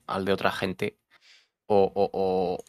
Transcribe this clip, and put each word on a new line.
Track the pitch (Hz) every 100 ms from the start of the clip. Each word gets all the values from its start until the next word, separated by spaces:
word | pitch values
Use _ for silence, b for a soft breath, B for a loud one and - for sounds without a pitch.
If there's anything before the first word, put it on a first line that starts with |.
| -
al | 98 98
de |
otra | 95 95
gente, | - 95 92 - - _ b b b b _ -
o, | 101 95
o, | 98 95
o, | 95 95 92 87 -